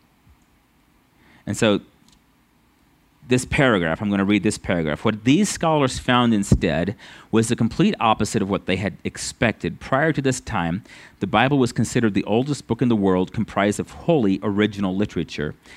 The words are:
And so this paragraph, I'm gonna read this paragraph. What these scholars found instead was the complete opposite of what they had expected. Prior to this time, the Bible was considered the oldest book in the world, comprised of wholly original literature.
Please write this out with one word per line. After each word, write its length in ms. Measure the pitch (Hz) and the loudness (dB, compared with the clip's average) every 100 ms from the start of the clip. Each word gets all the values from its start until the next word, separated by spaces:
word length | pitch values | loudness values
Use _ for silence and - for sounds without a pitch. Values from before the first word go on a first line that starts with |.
| _ _ _ _ _ _ _ _ _ _ _ _ _ _ - | _ _ _ _ _ _ _ _ _ _ _ _ _ _ -10
And 80 | |
so 280 | - 113 98 - _ _ _ _ _ _ _ _ _ _ _ _ _ 117 | 0 2 2 -2 _ _ _ _ _ _ _ _ _ _ _ _ _ -2
this 200 | 127 - | -2 0
paragraph, 560 | - 131 101 82 80 | 2 2 2 0 -2
I'm 80 | 104 | -2
gonna 140 | 101 | 0
read 180 | 98 104 | 2 2
this 160 | 107 - | 0 -4
paragraph. 440 | - 90 78 73 | -2 -2 -2 -2
What 220 | 113 107 | -2 0
these 240 | 113 165 208 | 2 2 0
scholars 500 | - 165 151 131 - | -2 0 2 0 -2
found 360 | - 123 120 | 0 2 4
instead 600 | 107 98 90 92 76 90 - - - - | 2 2 2 2 0 -2 -6 -16 -20 0
was 180 | 110 113 | 0 2
the 80 | 117 | 0
complete 380 | 113 - 208 - | 0 2 0 2
opposite 440 | 113 107 107 113 | 0 2 0 -2
of 80 | 95 | 0
what 160 | 92 - | -2 -2
they 100 | 92 | -2
had 220 | 98 - | -2 -6
expected. 800 | 90 - - - 117 - 87 - | -10 -8 -12 -2 -2 0 -6 -8
Prior 320 | - 135 160 | -4 0 0
to 80 | 151 | 0
this 200 | 135 123 | -2 -4
time, 420 | - 104 85 92 - - - _ | -4 -4 -4 -6 -10 -20 -20 _
the 60 | 98 | -2
Bible 320 | 107 131 143 | 2 2 2
was 140 | 120 | 0
considered 400 | - 107 127 113 | 0 -2 0 0
the 120 | 98 | 0
oldest 420 | - 110 143 139 - | 0 0 0 -6 -4
book 160 | 117 | -2
in 80 | 127 | 2
the 60 | 110 | 2
world, 360 | 98 92 90 | 4 2 0
comprised 480 | 113 101 104 101 101 | -4 -4 0 0 0
of 100 | 90 | -8
wholly 500 | - - 160 101 95 | -6 0 2 2 0
original 520 | 107 101 107 98 95 | -2 0 0 0 -4
literature. 600 | 95 107 92 78 - 73 - - | -2 -2 -4 -6 -6 -8 -8 -20